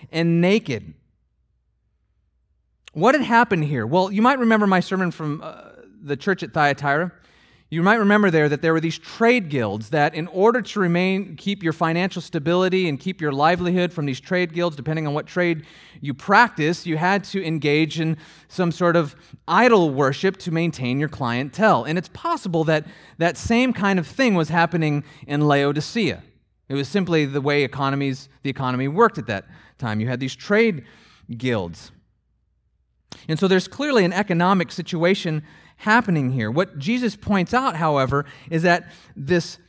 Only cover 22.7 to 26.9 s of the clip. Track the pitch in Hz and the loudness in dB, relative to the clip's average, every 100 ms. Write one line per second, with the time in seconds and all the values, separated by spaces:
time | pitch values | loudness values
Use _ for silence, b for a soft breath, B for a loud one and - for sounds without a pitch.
22.7 | 156 156 B B B 165 - - 233 254 | 0 -2 B B B -2 -2 0 2 2
23.7 | 233 196 190 156 - 262 185 143 170 170 | 0 0 0 -2 0 2 2 2 2 2
24.7 | 175 156 147 B B B 143 147 143 143 | 0 0 -2 B B B 0 2 4 2
25.7 | 147 151 233 185 87 - _ _ _ - | -2 -4 -2 -2 -4 -12 _ _ _ -10
26.7 | 135 135 | -6 -4